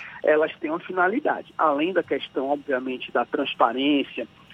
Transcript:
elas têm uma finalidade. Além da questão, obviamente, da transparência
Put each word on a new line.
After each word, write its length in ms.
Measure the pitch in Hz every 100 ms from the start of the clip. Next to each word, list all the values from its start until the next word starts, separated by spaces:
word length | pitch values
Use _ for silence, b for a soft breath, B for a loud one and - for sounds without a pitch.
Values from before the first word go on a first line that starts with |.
| B B
elas 300 | - 151 156 -
têm 120 | 151
uma 100 | 170
finalidade. 760 | - 185 180 240 - 101 - -
Além 360 | 156 143 165
da 100 | 180
questão, 460 | - 139 - 156 135
obviamente, 600 | 147 143 127 131 123 -
da 140 | 127 117
transparência 1000 | 147 135 - 123 123 143 143 123 - 120 - B